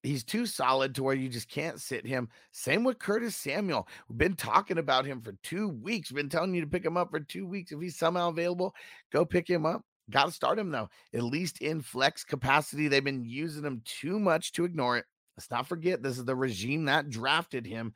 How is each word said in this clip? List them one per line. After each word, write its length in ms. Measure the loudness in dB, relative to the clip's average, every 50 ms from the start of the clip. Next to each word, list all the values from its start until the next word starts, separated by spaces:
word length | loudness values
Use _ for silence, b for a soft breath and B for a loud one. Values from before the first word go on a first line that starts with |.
He's 220 | -4 -2 -2 -2 -2
too 220 | -2 -2 0 0
solid 500 | -2 -2 0 2 4 4 4 4 2 0
to 80 | 0 0
where 100 | 2 2
you 140 | 2 0
just 220 | -4 -4 -6 -8 _
can't 320 | -4 -4 -4 -4 -6 -8
sit 240 | -6 -6 -6 -6 -4
him. 240 | -2 -2 -2 -2 -4 b b b b b
Same 320 | -8 0 0 2 4 4
with 140 | 2 0 0
Curtis 360 | -2 -2 0 0 0 -2 -6
Samuel. 500 | -6 -6 -4 -2 -2 0 0 0 0 -2 B B B B
We've 100 | -10 0
been 200 | 2 2 2 2
talking 400 | -2 -2 4 4 4 4 4 -2
about 280 | -2 2 2 2 2 2
him 140 | 0 -6 -8
for 140 | -8 -12 -14 -12 -10
two 240 | -6 -4 -4 -4
weeks. 420 | -4 -4 -6 -6 -4 -4 -4 -4 -6
We've 60 | -6
been 140 | -4 -4 0
telling 240 | 0 0 0 0 0
you 80 | -2
to 60 | -2
pick 180 | -2 -2 -2 -2
him 100 | 0 0
up 160 | 0 0 0
for 80 | -2 -6
two 260 | -6 -6 -8 -8 -8
weeks. 280 | -6 -8 -8 -8 -8 -10
If 80 | -8
he's 160 | -8 -8 -4
somehow 320 | 0 0 2 2 2 0 0
available, 440 | 0 0 0 0 0 0 -2 -4 B B B B B B B _
go 140 | 2 2 2
pick 240 | 4 4 0 2 4
him 160 | 2 2 4
up. 160 | 2 0 -2 -6 _ _ _ _ 0
Gotta 220 | 4 4 4 4
start 260 | 2 0 2 2 2
him, 140 | 2 0 -2
though, 180 | -2 -2 -4 -4 b b b b -2
at 80 | -2
least 400 | 0 0 0 0 -2 -4 -4 -4
in 200 | -4 -2 -2 -4
flex 420 | -6 -6 -2 2 2 2 2 0 -6
capacity. 640 | -4 -4 0 4 4 4 4 4 2 -2 -2 2
They've 160 | 4 4 4 4
been 220 | 2 -2 -2 -6
using 400 | -6 -6 -6 -6 -6 -6 -6 -6
him 160 | -6 -6 -6 -8
too 380 | -10 -10 -6 -4 -2 0 2
much 320 | 4 4 4 4 2 -2 -2
to 100 | 0 0
ignore 340 | 0 0 0 2 2 2
it. 80 | 2 0 _ _ _ _ _ _
Let's 160 | -20 -10 -4
not 160 | -2 -2 -2
forget, 340 | -2 -4 -2 0 0 0 0
this 160 | -2 -4 -4
is 60 | -2 -2
the 100 | -2 0
regime 520 | 2 0 0 0 -2 -2 -2 0 0 2
that 240 | 4 4 2 2 0
drafted 560 | -6 -2 0 2 2 2 2 0 -6 -6 -6
him 280 | -6 -6 -6 -6 -8 -8